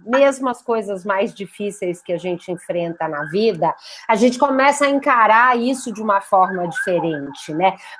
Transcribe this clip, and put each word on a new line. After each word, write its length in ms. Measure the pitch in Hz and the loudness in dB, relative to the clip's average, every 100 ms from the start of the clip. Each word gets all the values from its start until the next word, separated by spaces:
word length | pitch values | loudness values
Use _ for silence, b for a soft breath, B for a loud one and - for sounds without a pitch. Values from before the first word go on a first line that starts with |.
| 190 | 0
mesmo 420 | 262 277 262 262 | 4 4 2 -4
as 140 | 240 | -4
coisas 420 | - 226 196 190 | -4 -4 -4 -6
mais 300 | 202 196 208 | -4 -2 -2
difíceis 680 | - 190 - 208 190 180 170 | -6 -14 -8 -10 -6 -6 -6
que 120 | - | -6
a 60 | 175 | -6
gente 340 | 180 175 - | -4 -6 -8
enfrenta 560 | 175 - 175 170 165 160 | -10 -6 -6 -4 -4 -6
na 160 | 147 | -6
vida, 500 | 151 185 226 170 160 - B B B | -4 -2 0 0 -2 -4 B B B
a 80 | |
gente 240 | 220 247 247 | 2 2 4
começa 460 | 285 262 277 277 | 0 4 2 2
a 40 | 277 | 2
encarar 680 | 277 285 240 214 220 254 247 | 0 2 4 6 6 4 2
isso 340 | 240 254 240 | 0 -4 -6
de 80 | 208 | -6
uma 200 | 220 196 | -2 -2
forma 480 | - 196 185 185 175 | 2 2 2 0 -6
diferente, 840 | - 196 175 165 147 139 135 - | -6 -2 -2 -2 -4 -8 -12 -8
né? 220 | 156 190 185 B B | 0 0 0 B B